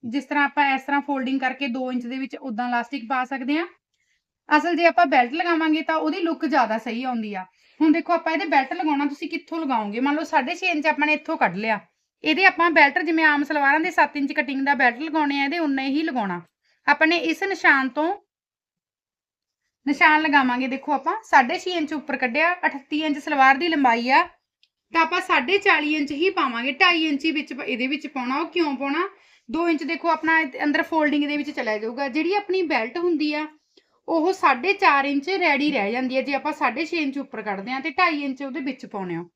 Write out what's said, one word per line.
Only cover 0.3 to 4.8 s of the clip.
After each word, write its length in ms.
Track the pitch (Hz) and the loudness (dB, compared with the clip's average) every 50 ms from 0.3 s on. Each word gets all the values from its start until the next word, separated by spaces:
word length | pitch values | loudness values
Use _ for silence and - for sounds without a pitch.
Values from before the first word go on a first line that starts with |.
| 302 294 285 | 0 0 0
ਆਪਾਂ 220 | 277 - 294 285 277 269 | 0 2 2 2 2 2
ਇਸ 80 | 262 | -2
ਤਰ੍ਹਾਂ 180 | 262 - 285 285 | -2 -2 -2 -2
ਫੋਲਡਿੰਗ 400 | 277 294 285 262 254 254 269 269 | 0 -2 -4 -4 -2 -2 -2 0
ਕਰਕੇ 280 | 262 254 247 254 285 262 | -2 -2 -4 -4 -6 -4
ਦੋ 220 | 233 262 254 254 | -4 -4 -4 -4
ਇੰਚ 140 | 254 247 240 | -4 -6 -6
ਦੇ 120 | 233 254 262 | -6 -6 -8
ਵਿੱਚ 180 | 269 269 - | -8 -8 -10
ਉਦਾਂ 320 | - - 269 226 202 247 247 | -12 -10 -8 -6 -4 -4 -2
ਲਾਸਟਿਕ 380 | 247 240 233 233 269 277 226 220 | -2 -2 -2 -4 -8 -10 -6 -4
ਪਾ 160 | 269 254 254 | -4 -4 -4
ਸਕਦੇ 320 | 247 269 269 254 233 294 311 | -4 -6 -8 -4 -2 -2 -2
ਹਾਂ। 80 | 349 359 - _ _ _ _ _ _ _ _ _ _ _ _ _ _ - | -2 -6 -10 _ _ _ _ _ _ _ _ _ _ _ _ _ _ 0
ਅਸਲ 280 | 302 302 294 339 349 | 0 2 2 2 0
ਜੇ 100 | 302 | 4